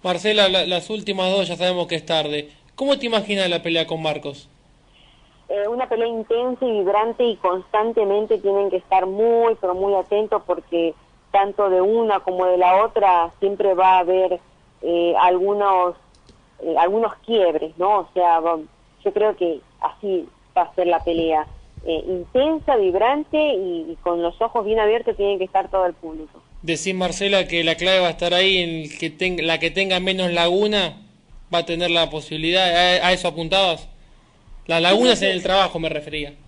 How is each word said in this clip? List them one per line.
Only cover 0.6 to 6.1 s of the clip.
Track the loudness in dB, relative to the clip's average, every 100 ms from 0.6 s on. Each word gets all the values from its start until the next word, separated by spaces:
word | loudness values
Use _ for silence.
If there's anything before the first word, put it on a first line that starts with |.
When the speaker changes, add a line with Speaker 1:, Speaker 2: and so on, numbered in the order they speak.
Speaker 1:
las | 0 -4 -4
últimas | -8 -6 -2 0
dos | 0 -2
ya | -2
sabemos | -2 -2 -4
que | -6
es | -2
tarde. | -2 -2 -6 -8 -18 _ -6
¿Cómo | -2 0
te | 0
imaginas | -2 -2 -2 0
la | -2
pelea | -2 -2 -2
con | -4
Marcos? | -4 -6 -10 -14 -20 _ _ _ _ _ -20 _ _ _ -8
Speaker 2:
Eh, | -4 -4
una | -4 -4
pelea | -2
intensa | -2